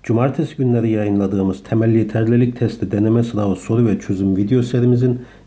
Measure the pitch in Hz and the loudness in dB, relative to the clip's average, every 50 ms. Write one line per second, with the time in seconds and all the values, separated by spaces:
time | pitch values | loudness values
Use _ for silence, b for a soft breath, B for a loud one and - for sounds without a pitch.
0 | - - 110 113 123 139 - - 156 - - - 131 123 120 117 113 113 110 107 | -2 0 0 2 2 0 0 -2 -6 -6 -4 -2 0 0 0 0 0 0 0 0
1 | 104 104 101 101 98 95 101 98 95 95 92 - - - 110 110 113 117 113 113 | 0 0 0 0 0 0 0 0 0 0 -2 -4 -6 -2 0 0 2 2 2 2
2 | 107 107 - 110 110 113 120 120 127 120 120 - 120 110 - - 104 92 101 101 | 0 0 -2 -2 0 2 2 2 2 0 0 -2 -4 -4 -2 -6 -6 -4 0 0
3 | 104 110 113 123 117 117 - 104 104 101 92 - - - 113 120 120 110 95 - | 2 2 2 2 0 0 -2 -2 -2 -2 -2 -4 -4 -2 0 2 2 2 0 -2
4 | - - 101 92 98 98 95 95 104 104 127 127 123 123 - 123 120 123 123 120 | -2 -6 -4 -2 0 0 0 0 0 2 2 0 0 0 0 2 2 2 2 2
5 | 127 127 123 123 B B B B B | 2 0 -2 -4 B B B B B